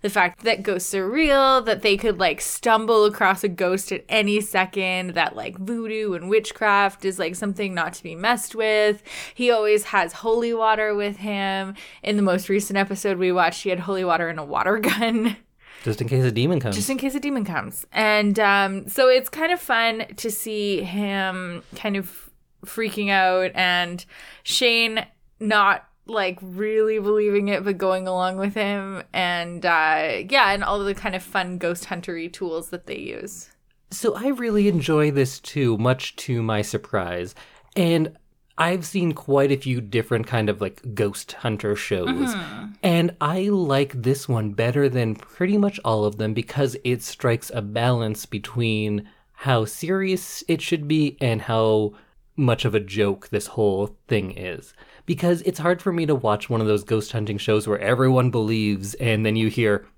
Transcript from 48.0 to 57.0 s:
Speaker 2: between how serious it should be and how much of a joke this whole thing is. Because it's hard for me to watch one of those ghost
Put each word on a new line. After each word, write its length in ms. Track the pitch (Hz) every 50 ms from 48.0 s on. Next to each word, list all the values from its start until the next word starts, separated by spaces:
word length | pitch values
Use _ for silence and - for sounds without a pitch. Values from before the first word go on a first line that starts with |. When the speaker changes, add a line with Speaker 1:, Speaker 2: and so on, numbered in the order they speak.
| 113 107 107 107 -
Speaker 2:
between 840 | - - 104 - - - 123 120 113 110 107 107 107 104 101 104 - _ _ _ _ _
how 320 | - - 139 127 117 110
serious 800 | 107 - - - 160 190 190 190 190 185 180 - - - - -
it 140 | - 165 160
should 260 | - - 175 160 147
be 300 | 147 156 156 151 139 135 -
and 220 | 135 123 113 110
how 520 | - - 113 113 113 110 110 107 107 104 104 - _ _ _ _ _ _ _
much 260 | - 139 123 113 - -
of 80 | 120 104
a 60 | 107
joke 480 | 101 95 95 107 104 101 98 98 - -
this 160 | - 101 -
whole 500 | - - - 107 101 95 95 101 101 - _ _
thing 240 | - 120 104 98 92 90
is. 360 | - 92 92 85 - - - _ _ - _ - - _
Because 360 | - 175 - 175 175 175 170
it's 180 | - 185 175 -
hard 220 | 156 175 180 170
for 100 | - 202
me 140 | 175 170 160
to 100 | 151 151
watch 340 | 127 117 110 104 104 - -
one 120 | 123 113
of 40 | 110
those 180 | 107 107 101 -
ghost 260 | - 113 110